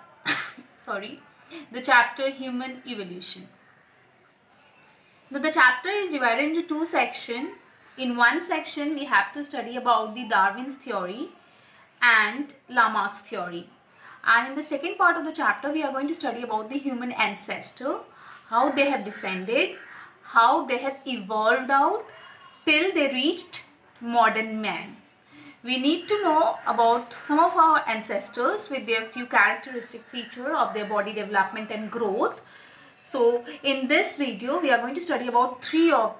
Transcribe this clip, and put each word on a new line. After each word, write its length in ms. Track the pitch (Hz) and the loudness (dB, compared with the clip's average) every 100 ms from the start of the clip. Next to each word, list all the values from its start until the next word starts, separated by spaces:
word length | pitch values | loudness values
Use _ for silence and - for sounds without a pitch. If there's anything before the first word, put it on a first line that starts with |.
| - - | -20 -8
<coughs> 640 | - - - - - _ - | -4 -4 -6 -14 -20 _ -10
sorry, 340 | 202 208 - - _ - 330 285 | -8 -8 -14 -20 _ -20 -18 -14
the 120 | 240 | -8
chapter 480 | 269 247 240 - 269 | 4 4 4 0 -4
Human 520 | 262 262 247 262 254 247 | -4 -8 -6 -8 -12 -12
Evolution. 580 | 214 180 180 - 185 190 _ _ _ _ _ _ _ _ _ _ _ _ _ _ _ _ _ _ | -10 -10 -10 -10 -10 -14 _ _ _ _ _ _ _ _ _ _ _ _ _ _ _ _ _ _
Now 100 | 269 | -4
the 100 | 311 | 0
chapter 400 | 320 254 - 359 | 6 6 4 -2
is 180 | 415 370 | -4 -2
divided 380 | 285 233 233 302 | 0 2 2 0
into 160 | 330 | -2
two 240 | 339 302 330 | -2 -4 0
sections. 680 | 302 - - - 240 330 - _ _ - - | 0 0 -4 -8 -6 -8 -10 _ _ -20 -6
In 180 | 254 240 | -4 4
one 240 | 240 302 | 4 4
section 540 | 359 311 - 294 294 | -2 -4 -4 -6 -4
we 100 | 285 | -4
have 300 | 285 202 196 | 2 2 2
to 100 | 294 | -4
study 320 | 285 269 220 247 | -8 -8 -6 -2
about 380 | 247 226 220 | 2 2 0
the 120 | 220 220 | -8 0
Darwin's 500 | 202 196 214 262 269 | 2 2 0 -8 -10
theory 520 | 254 202 180 220 359 - _ _ _ _ _ _ | -6 -6 -6 -8 -12 -16 _ _ _ _ _ _
and 540 | 240 220 208 247 294 - - | 4 4 2 -2 -10 -14 -2
Lamarck's 500 | 247 220 214 196 - | 2 2 2 -4 -6
theory. 480 | - 208 175 170 - _ _ _ - - | -10 -8 -6 -10 -12 _ _ _ -20 -4
And 240 | - 233 262 | 2 2 2
in 60 | |
the 80 | 277 | -4
second 340 | 302 277 339 403 | -4 -4 -4 2
part 220 | 349 339 | 4 4
of 80 | 302 | -2
the 60 | |
chapter 380 | 311 226 202 285 | 0 0 0 -2
we 120 | 311 | -2
are 100 | 285 | -2
going 160 | 262 294 | -2 -4
to 60 | |
study 280 | 330 269 226 | -4 -4 -4
about 280 | 240 214 214 | -4 -4 -4
the 80 | 277 | -6
human 340 | 269 240 247 | -4 -4 -4
ancestor, 840 | - 214 - - 190 - - 262 403 - - - - - | -2 -2 -2 -6 -6 -6 -4 -4 -6 -10 -20 -20 -20 -2
how 220 | 226 285 | 2 4
they 180 | 277 277 | 4 2
have 160 | 262 | 0
descended, 720 | 202 - 196 185 190 262 - - - - - _ | -4 -6 -6 -6 0 0 0 -4 -18 -20 -20 _
how 420 | - 226 240 311 | 2 6 6 4
they 140 | 254 247 | 0 -4
have 180 | 269 269 269 | -4 -6 -8
evolved 640 | 226 190 220 220 262 254 | -8 -4 0 2 2 2
out 360 | 277 311 440 - - - - - - | 4 4 0 -6 -18 -20 -20 -20 -6
till 300 | 311 302 381 | 0 2 2
they 180 | 330 277 | 2 0
reached 520 | 254 294 349 - - - _ _ _ | 0 -2 -2 -6 -12 -14 _ _ _
modern 600 | 233 233 220 214 220 220 | 0 4 4 2 -4 -4
man. 340 | 208 170 - - _ _ _ - - - | -4 -6 -10 -18 _ _ _ -20 -20 -14
We 140 | 240 254 | -6 0
need 320 | 277 339 - | 2 0 0
to 140 | 415 | 0
know 360 | 359 311 - - - | 2 4 2 0 -2
about 460 | 226 233 240 - | 2 4 4 -2
some 260 | - - 302 | -10 2 4
of 140 | 349 | 6
our 320 | 339 311 302 226 | 6 6 6 2
ancestors 840 | 220 220 202 - 240 269 415 - | -2 -2 -4 -4 -2 0 -2 -4
with 160 | 262 214 | -6 -2
their 180 | 226 | -2
few 220 | 220 247 247 | -2 -8 2
characteristic 800 | 226 202 - 269 240 - 233 | 4 4 2 -6 -10 -10 -14
feature 520 | - 247 226 240 269 320 | -12 -12 -10 -8 -4 0
of 160 | 226 | 0
their 140 | 214 202 | -2 -4
body 260 | 208 202 | -4 -4
development 580 | 214 196 202 185 220 214 | -6 -2 -2 -2 -4 -8
and 200 | 214 214 | -10 -8
growth. 500 | 233 214 208 440 - - - - - - _ | -4 -2 0 -2 -4 -16 -20 -20 -20 -20 _
So 460 | - 269 233 240 - 294 | -8 2 2 2 -4 -6
in 260 | 277 262 254 | -2 -2 2
this 280 | 320 415 - | 2 2 -2
video 420 | 262 196 247 339 | -4 -4 -4 0
we 120 | 294 | 2
are 80 | 233 | 2
going 160 | 240 | 0
to 80 | 285 | -6
study 260 | 330 254 247 | -4 -4 2
about 340 | 233 254 - | 2 2 -2
three 300 | - 320 330 | -2 4 6
of 240 | 254 214 | 4 2